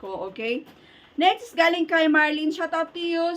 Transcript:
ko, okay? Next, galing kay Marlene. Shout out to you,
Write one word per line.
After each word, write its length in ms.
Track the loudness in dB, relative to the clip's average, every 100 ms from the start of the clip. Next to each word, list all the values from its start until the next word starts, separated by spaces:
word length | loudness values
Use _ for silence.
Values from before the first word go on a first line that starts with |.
ko, 240 | -12 -10 -10
okay? 400 | -8 -6 -6 -8 -20 -20 -20 _ 0
Next, 400 | 0 0 -4 0
galing 320 | 2 2 0
kay 240 | 2 4
Marlene. 400 | 4 4 0 -2
Shout 240 | -4 -4 -4
out 160 | -4
to 80 | -4
you, 320 | -4 0 -2